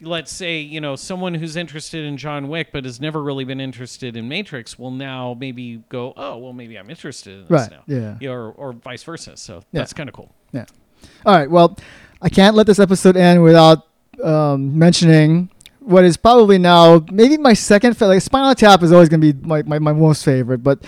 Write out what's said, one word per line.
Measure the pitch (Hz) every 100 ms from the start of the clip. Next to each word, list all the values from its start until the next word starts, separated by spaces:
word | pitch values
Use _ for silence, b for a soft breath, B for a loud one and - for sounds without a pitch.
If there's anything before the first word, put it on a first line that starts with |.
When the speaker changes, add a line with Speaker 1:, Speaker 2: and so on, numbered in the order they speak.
Speaker 1:
let's | 160 170 160
say, | - 175 160
you | 147 151
know, | 147 135
someone | - 185 185 165
who's | 165 156
interested | 160 151 - 165
in | 147 139
John | 147 147 139
Wick | 165 156
but | 135 127
has | 117
never | 151 156
really | 143 135
been | 131 135
interested | 135 120 127 - 127 113
in | 113
Matrix | 170 208 135 - -
will | 127
now | 131 139 127 127 120
maybe | 135 123 123 117 113
go, | 127 123 -
"Oh, | 277 117
well, | 127
maybe | 123 117 107
I'm | 98
interested | 165 147 - -
in | 98
this | 90
Speaker 2:
Right, | 160 104
Speaker 1:
now." | 76 -
Speaker 2:
yeah. | 135 110 110
Speaker 1:
You | 135
know, | 123
or, | 110
or | - 139
vice | 120 127 123
versa. | - 165 - 71
So | - 87 _
Speaker 2:
Yeah. | 160
Speaker 1:
that's | -
kinda | - 143
cool. | - - _ _
Speaker 2:
Yeah. | 131 107 _ _ b b b
All | 226 180
right. | 139
Well, | 170 170 - b b b b
I | -
can't | - 196 214
let | 214
this | 196
episode | 185 185 190 185
end | 175 175
without, | 165 165 160 160 _ _ _ -
um, | 160 156 147 139 135 156
mentioning | 170 - 165 160 151 170 180 _ _ _
what | 277 185
is | 180 160
probably | 226 247 208 196
now | 175 175 170 165 160
maybe | 196 240 302
my | 285
second | 214 - 202 240 220
fa-, | 202
like, | 190
Spinal | - 262 269 254
Tap | 214 190
is | 170
always | 175 165
gonna | 160
be | 156
my, | 135 160 156
my, | 151 151
my | 151
most | 151 160 147 -
favorite, | 131 120 127
but | 135 139